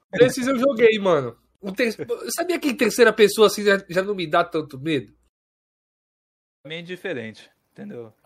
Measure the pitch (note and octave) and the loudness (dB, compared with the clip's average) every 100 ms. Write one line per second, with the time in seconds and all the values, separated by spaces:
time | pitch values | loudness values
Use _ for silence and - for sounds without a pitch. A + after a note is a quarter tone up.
0 | _ F#3+ B3+ C4 B3 C4 C4+ A3 A3+ A3 | _ 4 4 4 -2 2 0 4 4 4
1 | G3 D3+ B2 - _ _ G3 F#3+ A#3 - | 2 2 0 -10 _ _ -10 -2 -2 -2
2 | A#3 A#3+ - - F4 E4+ C#4+ A3 A3 - | -6 -6 -6 -6 -4 -2 -2 0 0 2
3 | A3+ G#3+ G3+ G#3+ G#3 G#3 G#3 G3 - F3 | 0 4 2 6 2 4 2 0 0 -4
4 | G3 G3 D#3+ E3+ E3+ E3 C#3+ C3 D3+ C#3+ | -4 -6 -2 0 0 -4 -6 -8 -4 -4
5 | G#2+ _ _ _ _ _ _ _ _ _ | -4 _ _ _ _ _ _ _ _ _
6 | _ _ _ _ _ _ D3 E3 E3+ F3+ | _ _ _ _ _ _ -14 -14 -12 -10
7 | G3 C3+ A2 G#2 - _ _ - G#2 B2 | -8 -8 -8 -14 -20 _ _ -18 -14 -14
8 | A2+ _ | -16 _